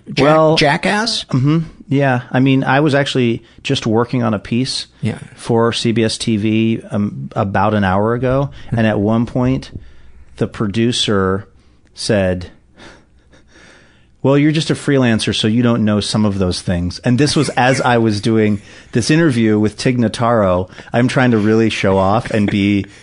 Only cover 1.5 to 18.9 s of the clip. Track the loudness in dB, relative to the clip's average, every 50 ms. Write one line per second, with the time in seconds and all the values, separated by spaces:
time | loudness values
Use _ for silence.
1.5 | 0 0 -2 -4 -10 -20 -6 -2 0 0 2 2 0 0 -2 -2 -2 0 2 4
2.5 | 2 2 2 2 2 2 2 2 2 0 0 0 0 0 0 0 0 -4 -8 -16
3.5 | _ -14 -6 -4 -4 -2 -2 0 0 0 0 0 -2 -2 -2 -2 -2 -4 -4 -4
4.5 | -4 -2 -2 -4 -6 -8 -10 -12 _ _ -6 -6 -6 -6 -12 -18 -20 -16 -4 -2
5.5 | 0 2 2 0 0 0 -2 0 0 2 0 0 -2 -4 -2 -2 -2 0 0 0
6.5 | 0 2 0 0 -2 -4 -6 -6 -4 -4 -4 -4 -4 -8 -12 -8 -4 -4 -4 -2
7.5 | 0 0 0 2 0 0 0 0 0 0 0 0 -2 -2 -2 -2 0 0 -2 -4
8.5 | -6 -14 -10 -6 -2 0 0 0 0 0 0 0 0 0 -2 -2 -2 -2 0 0
9.5 | -2 -2 -6 -10 -14 -16 -16 -16 -20 -20 -20 -20 -20 -20 -20 -20 -6 -6 -6 -6
10.5 | -4 -4 -6 -4 -2 0 0 0 0 -2 -2 0 0 0 2 0 -2 -4 -6 -12
11.5 | _ -20 _ -20 _ _ _ _ _ -10 -4 -2 0 0 2 0 -2 -4 -6 -12
12.5 | -16 -20 _ _ _ -20 -20 -20 -20 -20 _ _ _ _ _ _ -20 _ _ _
13.5 | _ -20 -20 -20 -20 -20 -20 _ _ _ _ _ _ _ 0 2 2 4 4 2
14.5 | 2 0 0 -2 -4 -4 0 0 2 2 4 2 2 2 0 -2 -2 0 0 0
15.5 | 0 2 2 2 2 2 2 2 0 0 -2 -2 -2 0 0 0 0 0 -2 -2
16.5 | -2 -4 -4 -4 -4 -2 -4 -4 -6 -4 -2 0 2 2 2 0 0 0 -2 0
17.5 | 0 0 2 2 2 0 0 0 2 2 2 2 0 0 0 0 2 2 2 2
18.5 | 0 -2 -6 -12 -20 -20 -20 -4